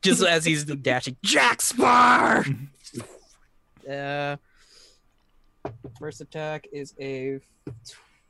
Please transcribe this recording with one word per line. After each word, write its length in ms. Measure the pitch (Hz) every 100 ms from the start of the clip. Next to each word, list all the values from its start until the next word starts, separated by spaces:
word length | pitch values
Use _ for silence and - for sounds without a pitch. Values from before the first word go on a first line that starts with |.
Just 220 | - 175
as 220 | 185 170 160
he's 180 | 156 147
dashing, 520 | 139 131 127 123 127
Jack 380 | - 294 254 233
Spar! 840 | - 240 254 247 247 247 - - 160
<laughs> 40 | 131 139 _ - - - - _ _ _ _ _ _ -
Uh, 460 | 139 139 143 143 143 _ _ _ - - _ _ _ _ _ _ _ - 117 - 117
first 220 | 151 147
attack 480 | 147 160 156 156 -
is 200 | 143 139 -
a 400 | 135 135 131 135
t- 320 | - _ - - - - _ _